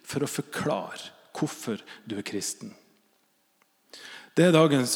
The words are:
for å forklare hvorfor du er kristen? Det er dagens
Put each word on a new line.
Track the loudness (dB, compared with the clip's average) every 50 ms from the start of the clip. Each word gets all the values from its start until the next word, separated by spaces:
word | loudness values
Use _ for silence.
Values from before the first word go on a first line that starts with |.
for | -14 -8 -6 -4 -4
å | -4 -4 -6
forklare | -8 -8 -6 -4 -2 -2 -2 -2 -4 -8 -12 -14 -16 -18 -20 -20 _ _ -6 -4
hvorfor | -4 -4 -4 -8 -8 -8 -8 -8 -10 -16 -20 -18
du | -12 -10 -8 -8
er | -8
kristen? | -6 -8 -6 -6 -6 -8 -10 -14 -18 -18 -20 _ _ _ _ _ _ _ _ _ _ _ _ _ _ _ _ _ _ _ _ _ _ -20 -20 -18 -18 -18 -18 -12 -2
Det | 4 6 6
er | 8 8
dagens | 8 6 6 4 4 2 0 -2